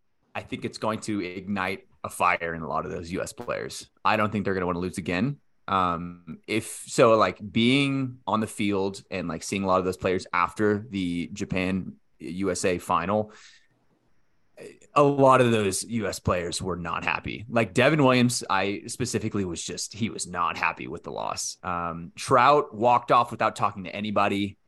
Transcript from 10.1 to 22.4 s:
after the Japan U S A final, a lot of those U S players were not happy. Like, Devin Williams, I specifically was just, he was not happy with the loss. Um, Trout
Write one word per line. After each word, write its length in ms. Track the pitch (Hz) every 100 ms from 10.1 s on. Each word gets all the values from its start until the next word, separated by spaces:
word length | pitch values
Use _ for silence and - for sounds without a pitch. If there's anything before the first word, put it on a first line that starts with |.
| 92 -
after 500 | 90 87 - 107 104 113
the 400 | 98 90 87 82
Japan 600 | 98 98 92 92 95 82 - _ _
U 320 | 64 87 95
S 160 | 90 98
A 140 | 90
final, 520 | - 90 85 107 104 - - _ _ _ _ _ _ _ _ _ _ - 143 - _ 139
a 80 |
lot 380 | 143 139 135 131
of 100 | 123
those 320 | 113 101 92
U 240 | - 117 98
S 120 | 85
players 400 | - 92 85 -
were 160 | 92 87
not 280 | 85 82
happy. 420 | 80 82 - 62 107
Like, 280 | 117 110 92
Devin 280 | 127 156
Williams, 400 | 135 127 120 120 -
I 320 | 95 98 101 117
specifically 580 | - 120 110 107 107 92
was 180 | 82
just, 300 | - 82 -
he 160 | 101 110
was 160 | 80 85
not 320 | 90 85 82
happy 300 | 87 80 62
with 160 | 80
the 80 | -
loss. 460 | 53 53 - - -
Um, 520 | 92 87 85 82 85 -
Trout 580 | - 131